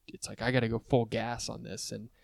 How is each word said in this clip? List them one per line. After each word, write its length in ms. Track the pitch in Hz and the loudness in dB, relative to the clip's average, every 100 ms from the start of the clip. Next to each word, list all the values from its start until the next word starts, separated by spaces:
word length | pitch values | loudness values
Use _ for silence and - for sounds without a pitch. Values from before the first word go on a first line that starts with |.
| - | -18
it's 200 | - - | -12 -10
like, 140 | 101 | -2
"I 100 | 113 | 2
gotta 160 | 127 113 | 4 4
go 100 | 113 | 0
full 260 | - 127 113 | 4 4 4
gas 440 | 113 113 120 - | 0 -2 -4 -6
on 120 | 113 | -8
this 280 | 117 98 - | -8 -8 -8
and 180 | 110 110 _ | -8 -10 _